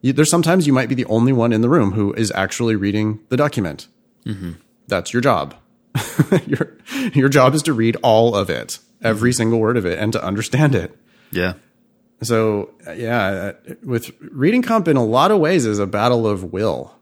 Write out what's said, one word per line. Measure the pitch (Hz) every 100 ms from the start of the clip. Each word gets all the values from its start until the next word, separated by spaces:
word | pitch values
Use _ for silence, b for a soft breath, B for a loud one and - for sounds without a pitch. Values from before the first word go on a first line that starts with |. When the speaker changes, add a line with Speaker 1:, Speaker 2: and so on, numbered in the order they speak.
Speaker 1:
You, | 127
there's | 131 151
sometimes | 170 160 185 147
you |
might | 131 120
be |
the | 127 123
only | 113 120
one | 131 117
in | 110
the | 120
room | 165 101
who | 98 101
is | - 110
actually | - 95 - 117 107
reading | 98 104 107 107 _
the | 127
document. | 147 143 92 71 - _ _ _
Speaker 2:
Mm-hmm. | - 101 87 85 _ _ -
Speaker 1:
That's | 95 85
your | 120
job. | 131 104 69 - _ _ _
<laughs> | - - - - 185 -
Your, | 131 - - B 254 254
your | 147 135
job | 139 127
is | 151
to | 147
read | 123 113 113
all | 123 110 117 101
of | 95
it, | 69 58 - _ _
every | 113 107 120
Speaker 2:
Mm-hmm. | 123
Speaker 1:
single | 113 117
word | 110 120
of | 90
it, | 82
and | 107
to | 113
understand | 90 101 113 127 151
it. | 120 85 - _ b b
Speaker 2:
Yeah. | 92 90 95 _ _ _ _ _ _
Speaker 1:
So, | 123 117 110 104 - - -
uh, |
yeah, | 85 117 120 98 98 98 - -
uh, | -
with | 190 117 - -
reading | - - 143 240
comp | 247 226 170
in | 139
a |
lot | 113 120 170
of | 214
ways | 156 185 117
is | 104
a | 101
battle | 101 117 123 113
of | 104 90
will. | 92 107 67 67 _